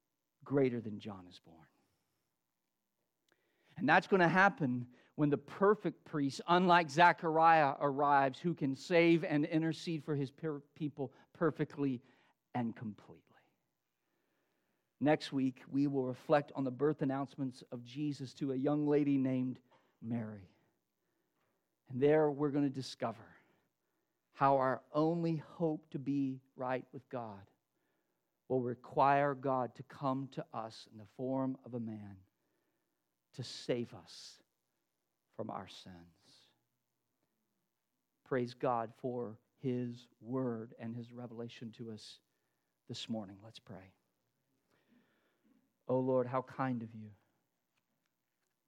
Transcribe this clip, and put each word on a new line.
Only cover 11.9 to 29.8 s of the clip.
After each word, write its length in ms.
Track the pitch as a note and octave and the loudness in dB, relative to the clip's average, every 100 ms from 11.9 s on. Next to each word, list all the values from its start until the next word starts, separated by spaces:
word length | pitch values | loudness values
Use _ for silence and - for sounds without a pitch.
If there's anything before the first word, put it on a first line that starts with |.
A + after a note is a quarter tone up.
| B2 - _ _ _ _ | -2 -8 _ _ _ _
and 220 | B2 A#2 - | -4 -4 -6
completely. 460 | A2+ G2+ - E2 _ _ _ _ _ _ _ _ _ _ _ _ _ _ _ _ _ _ | -10 -12 -18 -20 _ _ _ _ _ _ _ _ _ _ _ _ _ _ _ _ _ _
Next 320 | C3+ D3+ - | 2 2 0
week, 300 | C#3 C3 B2 - | -2 -2 -4 -6
we 160 | C3+ C#3+ | -2 0
will 180 | C#3 | -2
reflect 480 | B2+ B2 - D3 D3 | -4 -6 2 2 2
on 100 | - | -4
the 60 | C3+ | -6
birth 320 | B2 C#3+ D3+ | 0 0 0
announcements 600 | C#3 C3+ C#3 - C3+ B2 - | -2 -2 -6 -8 -8 -10 -14
of 120 | B2 | -14
Jesus 500 | A#2+ C3 D3+ C3+ B2+ | -12 -6 -6 -6 -10
to 180 | - C#3 | -6 -4
a 40 | C3 | -2
young 300 | C#3+ D3 D3 | 0 0 2
lady 300 | D3 C#3+ C#3 | 2 4 2
named 420 | C3 C3 B2+ B2 _ _ _ _ | 2 0 -2 -6 _ _ _ _
Mary. 480 | A2+ A#2 A2 G#2 F2+ _ _ _ _ _ _ _ _ _ _ _ _ _ - | -6 -6 -6 -12 -18 _ _ _ _ _ _ _ _ _ _ _ _ _ -12
And 120 | C3 | 0
there 300 | C#3+ D#3 D3+ | 4 4 2
we're 200 | C#3 D3 | 0 -2
gonna 180 | C#3+ C#3+ | 0 0
discover 560 | C3+ B2+ - A#2 A2 - - _ _ _ _ _ _ _ _ _ | -2 -10 -6 -8 -8 -16 -20 _ _ _ _ _ _ _ _ _
how 220 | - C#3 C#3 | 0 2 4
our 260 | C3 B2 - | 2 -2 -4
only 500 | D3+ D#3 E3+ E3 D#3+ - | 0 0 0 -2 -4 -8
hope 340 | - E3 D#3 - | -6 -4 -4 -10
to 80 | D3+ | -8
be 420 | C3+ C#3+ C3+ C3 - | -4 -2 -2 -6 -14
right 300 | - B2+ B2+ - | -10 -6 -6 -8
with 160 | C#3+ - | -18 -12
God 340 | B2+ A2+ G2 G2+ _ _ _ _ _ _ _ _ _ - | -10 -10 -14 -20 _ _ _ _ _ _ _ _ _ -4
will 120 | B2+ | -2
require 760 | B2 A#2+ - D3+ C#3 C#3+ C#3+ | -2 -6 -4 2 4 6 2
God 400 | C3 C3+ C3 A#2+ | 0 -2 -2 -2
to 80 | - | -8